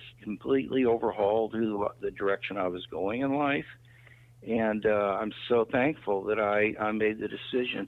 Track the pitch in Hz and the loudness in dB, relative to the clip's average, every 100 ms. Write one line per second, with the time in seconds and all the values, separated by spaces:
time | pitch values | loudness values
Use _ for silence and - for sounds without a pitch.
0 | - - - 101 135 135 - 131 123 117 | -8 -14 -10 -6 0 0 0 2 4 4
1 | 113 101 101 113 107 110 113 101 101 - | 0 2 2 2 0 0 0 0 -2 -2
2 | 101 92 98 98 - 101 92 90 92 78 | -6 -2 0 0 -2 -4 -2 -4 -8 -4
3 | 95 117 139 139 143 147 156 - - - | -2 -2 0 0 0 -2 -4 -16 -20 -20
4 | - - - - 107 113 110 107 107 104 | -20 -20 -20 -14 -2 0 2 2 2 2
5 | 101 98 107 - - 120 113 131 139 156 | 2 0 -2 -6 2 2 4 2 0 0
6 | - 98 98 107 104 104 107 - 107 107 | -2 0 0 0 2 2 2 0 -2 2
7 | 107 110 107 98 - 127 123 98 | 0 0 -6 -8 -4 -2 -2 -4